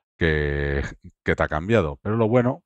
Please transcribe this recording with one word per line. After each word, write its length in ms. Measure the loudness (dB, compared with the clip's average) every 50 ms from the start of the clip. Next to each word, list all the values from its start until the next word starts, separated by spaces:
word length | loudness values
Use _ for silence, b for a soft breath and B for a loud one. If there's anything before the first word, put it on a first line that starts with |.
| b _ _
que, 680 | -2 0 0 2 0 0 -2 -2 -2 -2 -2 -2 -2 -4 -6 -8 -14 -20 -20 -20 _ -4
que 100 | -2 0
te 80 | 0 0
ha 60 | 0
cambiado. 500 | -2 -4 -2 2 2 2 2 0 -2 -6 -6
Pero 140 | -4 -2
lo 120 | 0 0 2
bueno 340 | 2 2 2 2 -2 -4 _